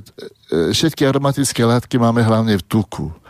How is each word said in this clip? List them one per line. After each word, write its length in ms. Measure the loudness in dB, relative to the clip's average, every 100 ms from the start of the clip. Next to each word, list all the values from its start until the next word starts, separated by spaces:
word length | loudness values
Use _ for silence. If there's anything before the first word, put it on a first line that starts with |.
| -6 -18 -20 -20 _
e, 180 | -2 0 0
všetky 320 | -2 0 0
aromatické 560 | 2 0 -2 -2 0
látky 320 | 0 0 0 0
máme 240 | 2 2
hlavne 400 | 2 2 2 0
v 40 | 0
tuku. 400 | -2 -2 -6 -10 -12 -20